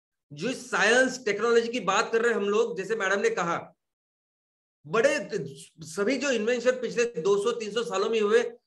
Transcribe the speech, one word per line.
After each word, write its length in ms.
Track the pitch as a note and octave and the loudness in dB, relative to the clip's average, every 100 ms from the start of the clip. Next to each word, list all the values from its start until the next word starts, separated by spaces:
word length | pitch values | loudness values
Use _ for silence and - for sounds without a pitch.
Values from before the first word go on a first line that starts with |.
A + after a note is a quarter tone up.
| _ _ _ | _ _ _
जो 200 | D3 G#3 | -6 -6
साइंस 720 | B3 - F#3 G3+ A#3+ C4 - | -6 -4 2 4 6 4 0
टेक्नोलॉजी 440 | G#3 G3+ A#3 A#3 A#3 | -4 0 4 2 2
की 120 | A#3+ | -2
बात 320 | F#3 G3 A3+ | 0 0 2
कर 100 | A3+ | 0
रहे 80 | A#3 | 0
हैं 100 | G#3+ | 0
हम 80 | G3+ | 0
लोग, 280 | G#3+ A3+ F#3 | 0 0 -4
जैसे 200 | F#3 A3 | -6 -2
मैडम 240 | F#3+ G3+ | 0 2
ने 100 | A3+ | 0
कहा, 460 | G3 E3+ D#3 - _ _ _ _ _ _ _ _ _ _ _ D3 | 0 -2 -2 -6 _ _ _ _ _ _ _ _ _ _ _ -4
बड़े 420 | G3+ C4 D4 F#3+ - C3+ C3+ - _ | 2 2 2 -4 -6 -8 -12 -20 _
सभी 360 | D#3+ F#3+ G3+ C4+ | -12 -4 -2 0
जो 140 | C#4+ | 0
invention 400 | A#3 G#3+ B3 A#3+ | 0 0 0 0
पिछले 340 | B3 A3 F3+ | 0 -4 -2
दो 400 | A#3+ - G3 G3+ | -2 0 2 2
सौ 80 | A#3+ | 2
तीन 200 | A3+ G#3+ | -2 -4
सौ 100 | G#3 | -4
सालों 280 | F#3+ F#3+ G#3+ | -2 -2 0
में 100 | A3+ | 2
हुए, 320 | G#3 A3+ A#3 - | 4 4 2 -8